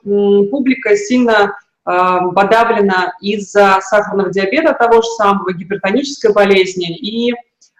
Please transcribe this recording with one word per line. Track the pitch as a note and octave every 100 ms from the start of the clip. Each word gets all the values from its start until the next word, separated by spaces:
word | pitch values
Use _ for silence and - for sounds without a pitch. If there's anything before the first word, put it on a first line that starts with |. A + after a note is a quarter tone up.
| G3+
м, | G3+ G3+ G3+ G3+
публика | C#4 B3 B3 G#3+ G3+
сильно, | - B3+ A#3 G#3+ G3+ - _ _ -
а, | F3+ F#3 F3+ F3+
подавлена | F3+ G3+ A3+ A#3 G#3 G3 F#3 F3+ -
из-за | G3+ G#3+ G3+ G#3 G3 F#3+
сахарного | F#3 G#3 G3 G3 F#3
диабета, | F#3 G3 C#4 D#4+
того | - A#3 A#3
же | A3+ -
самого, | G3+ G3 F3+
гипертонической | F3 F#3 G3 F#3+ A#3 C#4 - G#3+
болезни. | G#3 G3 F#3+ F#3 F#3 E3+ E3
И, | G#3 A3+ A#3+ A#3 - _ _